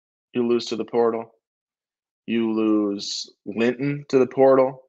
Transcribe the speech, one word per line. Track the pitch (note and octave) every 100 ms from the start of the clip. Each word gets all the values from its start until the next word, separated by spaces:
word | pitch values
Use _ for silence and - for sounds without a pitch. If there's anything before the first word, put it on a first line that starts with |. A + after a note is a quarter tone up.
| _ _ _
You | B2 A#2+
lose | A#2+ A2+
to | A2+
the |
portal. | A2 A#2+ A#2 A2+ A2+ _ _ _ _ _ _ _ _ _
You | - A#2 A2+
lose | A2 A2 G#2+ G#2 G2+ - - - _
Linton | - G#2+ A#2 B2 C#3+ C#3+ C#3+
to | C3+
the | B2
portal, | - C3+ C3+ C3 -